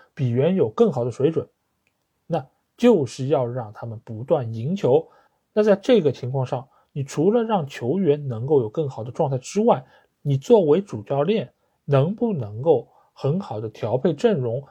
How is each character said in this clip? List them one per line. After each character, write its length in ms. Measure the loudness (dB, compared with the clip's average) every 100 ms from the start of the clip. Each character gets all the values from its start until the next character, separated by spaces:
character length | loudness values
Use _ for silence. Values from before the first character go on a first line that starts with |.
| _
比 160 | -4 -2
原 260 | 0 2 2
有 140 | 0
更 200 | 2 0
好 140 | 0
的 80 | -4
水 180 | -2 -2
准？ 160 | 0 -6 _ _ _ _ _ _ _ -8
那 200 | -8 -8 _ _ 0
就 280 | 4 4 2
是 220 | -6 -2
要 180 | 0 -2
让 280 | -6 -10
他 120 | -12 -14
们 140 | -14 -12
不 180 | -10
断 300 | -2 -2 -2
赢 200 | -6 -6
球。 360 | -2 2 2 0 _ _ _ _
那 100 | 0
在 140 | 2 2
这 240 | 4 4
个 140 | 4
情 180 | 0 -4
况 140 | -4 -4
上， 220 | -6 -8 _ _
你 100 | -10
除 280 | -6 -2 0
了 120 | 2
让 240 | 0 -2 -4
球 320 | -6 -4 0
员 280 | 2 0 -2
能 180 | -6 0
够 120 | 2
有 100 | 2
更 200 | -2 -6
好 140 | -6
的 80 | -8
状 180 | -4 -2
态 80 | -2
之 240 | -4 0
外， 240 | 2 2 -2 _ _ _
你 120 | -2 -2
作 300 | 4 4 6
为 160 | 4
主 220 | 0 -8
教 180 | -4 -2
练， 320 | 0 -2 -4 _ _ _ 0
能 300 | 2 2 0
不 180 | -2
能 280 | -2 -6 -2
够 260 | 2 2 0 _ _
很 260 | -6 -2 -2
好 220 | -4 -8
的 80 | -10
调 280 | -6 -4 0
配 160 | 0
阵 260 | 0 0 0
容， 260 | -2 -6 -8